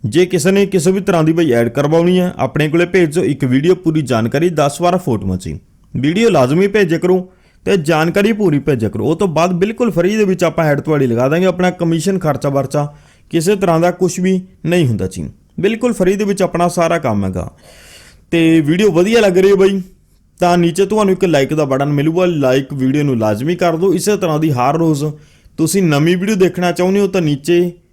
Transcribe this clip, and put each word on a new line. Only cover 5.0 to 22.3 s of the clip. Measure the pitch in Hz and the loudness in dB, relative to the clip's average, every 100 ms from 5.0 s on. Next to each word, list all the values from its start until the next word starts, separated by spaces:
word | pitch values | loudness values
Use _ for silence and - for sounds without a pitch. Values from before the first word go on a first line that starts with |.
| 175 107 95 92 | -2 -4 -4 -6
'ਚ। | - 71 _ _ _ | -8 -12 _ _ _
ਵੀਡੀਓ | - 139 180 226 | -4 -2 2 2
ਲਾਜ਼ਮੀ | 165 127 160 202 | 4 2 2 2
ਭੇਜਿਆ | 208 180 160 | 0 0 0
ਕਰੋ | 175 185 185 _ _ _ - | 0 0 -2 _ _ _ -2
ਤੇ | 190 | -2
ਜਾਣਕਾਰੀ | 151 156 165 196 208 | 0 0 2 0 0
ਪੂਰੀ | 214 196 143 | 0 0 0
ਭੇਜਿਆ | 139 131 104 | 0 -2 -2
ਕਰੋ। | 107 | -2
ਉਹ | 110 160 | -4 -2
ਤੋਂ | 202 | -2
ਬਾਅਦ | 151 180 | 0 0
ਬਿਲਕੁਲ | 175 196 226 240 | 0 -2 0 -2
ਫ੍ਰੀ | 165 180 220 | 0 0 0
ਦੇ | |
ਵਿੱਚ | 202 185 | 0 0
ਆਪਾਂ | 170 156 | -2 0
ਐਡ | 156 143 | 0 0
ਤੁਹਾਡੀ | - 151 131 | 0 0 0
ਲਗਾ | 113 131 | 0 0
ਦਾਂਗੇ। | 165 185 | 2 0
ਆਪਣਾ | 180 180 | 0 -2
ਕਮਿਸ਼ਨ, | 180 170 165 175 190 | -2 -2 -2 -2 -2
ਖਰਚਾ | 156 139 147 | -2 -2 -2
ਵਰਚਾ | 139 135 147 143 - _ _ _ | -2 -2 -4 -4 -10 _ _ _
ਕਿਸੇ | 165 160 208 | -2 0 0
ਤਰ੍ਹਾਂ | 190 165 | 0 2
ਦਾ | 175 | 0
ਕੁਛ | 175 180 175 | 0 -2 0
ਵੀ | 180 185 185 - 151 | 0 0 -4 -10 -2
ਨਹੀਂ | 175 139 | 0 0
ਹੁੰਦਾ | 107 92 | -2 -4
ਜੀ, | 92 73 - _ - | -8 -12 -14 _ -4
ਬਿਲਕੁਲ | 190 226 247 | -2 0 -2
ਫ੍ਰੀ | - 185 202 | 0 0 0
ਦੇ | |
ਵਿੱਚ | 202 196 | -2 -2
ਆਪਣਾ | 175 170 175 | -2 0 -2
ਸਾਰਾ | 175 165 170 | 0 -2 0
ਕੰਮ | 139 104 | -2 -2
ਹੈਗਾ। | 95 92 87 - - - - - - - _ | -2 -6 -10 -14 -20 -20 -20 -20 -20 -20 _
ਤੇ | 170 165 165 | 0 4 4
ਵੀਡੀਓ | 147 180 214 | 2 2 2
ਵਧੀਆ | 160 190 233 | 2 2 2
ਲੱਗ | 208 180 | 2 4
ਰਹੀ | 190 | 4
ਹੈ | 196 | 4
ਬਾਈ, | 196 196 185 _ _ _ _ _ | 2 0 -8 _ _ _ _ _
ਤਾਂ | 175 175 | 0 2
ਨੀਚੇ | 170 165 196 | 2 0 0
ਤੁਹਾਨੂੰ | 220 202 | 2 0
ਇੱਕ | 185 | 0
ਲਾਈਕ | 190 151 135 | 2 2 0
ਦਾ | 156 | -2
ਬਟਨ | 143 131 143 | -2 -2 0
ਮਿਲੂਗਾ, | 143 151 165 | 0 0 0
ਲਾਈਕ | 180 | 0